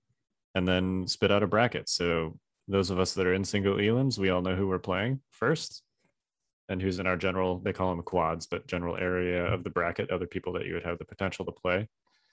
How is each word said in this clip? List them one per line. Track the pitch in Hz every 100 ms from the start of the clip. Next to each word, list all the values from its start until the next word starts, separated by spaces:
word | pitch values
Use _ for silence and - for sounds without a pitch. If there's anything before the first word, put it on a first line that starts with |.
| _ _ _ _ _
and | 92 92
then | 92 92 92 92
spit | - 101
out | 101
a | 101
bracket. | 107 120 73 -
So | - 85 85 80 - _ _ -
those | 98 92
of | 92
us | 92
that | 101 90
are |
in | 95
single | 101 104 98 98
elims, | 104 120 135 104
we | 95
all | 90
know | 92 92
who | 98
we're | 92
playing | - 92 113 135 _
first | - 117 160 - - _ _ _ _ _ _ _ _ -
and | 92
who's | 95 90
in | 92
our | 90
general, | 92 90 92 92
they | 98
call | 92 92
them | 87
quads, | - 90 80 82 -
but | 87 -
general | 87 87 -
area | 90 90 90 87
of | 87 95
the | 95
bracket, | - 85 90 -
other | 90 90
people | 95 90
that | 90 92
you |
would | 87
have | 87 85
the |
potential | - - 95 -
to | 85
play. | - 92 92 110 _ _ _ _